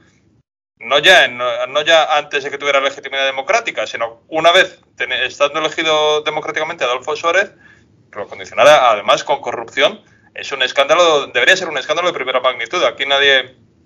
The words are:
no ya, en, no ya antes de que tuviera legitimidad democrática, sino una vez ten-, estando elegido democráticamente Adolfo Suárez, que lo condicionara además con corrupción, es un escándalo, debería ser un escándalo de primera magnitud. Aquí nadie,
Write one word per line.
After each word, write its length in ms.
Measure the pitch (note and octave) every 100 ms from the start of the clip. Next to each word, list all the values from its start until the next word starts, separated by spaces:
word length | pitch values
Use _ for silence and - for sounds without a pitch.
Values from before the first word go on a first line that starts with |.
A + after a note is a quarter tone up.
| _ _ _ _ _ _ _ _
no 200 | A#2 C#3+
ya, 280 | D#3+ F3 C3
en, 120 | B2
no 440 | B2 A#2 B2+ D3
ya 340 | D#3 D#3+ D3 D3
antes 240 | D3 D3
de 80 | C#3
que 80 | C#3
tuviera 220 | C#3+ C#3
legitimidad 440 | C#3 C#3+ C#3+ C3+ C3+
democrática, 600 | C3 C3+ F#3+ - - G#2+
sino 360 | A#2 A#2 - _
una 220 | D#3 E3
vez 300 | F#3 F3 - _ -
ten-, 160 | B2+
estando 480 | B2 B2+ - C#3+ D#3
elegido 600 | D#3 - D#3+ D3+ D3+ D3+
democráticamente 600 | D3+ D3+ D#3 D#3 D#3 E3
Adolfo 320 | B2+ B2 D3
Suárez, 380 | D3+ E3+ F3+ G3+ _ - _ _ _ _
que 60 | G#2
lo 80 | G2
condicionara 640 | G2+ F#2 G2 C#3 D3 A#2+
además 320 | G#2 G#2+ D3+
con 180 | - C#3
corrupción, 640 | B2 A#2 A2+ - F3 G#3+ _ _ _
es 160 | - -
un 120 | C#3
escándalo, 680 | B2+ C#3 C3+ E3 E3+ D3 D3
debería 280 | - - F#3
ser 120 | F3
un 100 | C#3+
escándalo 300 | C3 D#3 F3
de 60 |
primera 260 | - C3 B2+
magnitud. 420 | B2+ A#2+ A2+ F3+
Aquí 240 | C3 - C3+
nadie, 500 | C#3 C#3 C3+ B2 _ _ _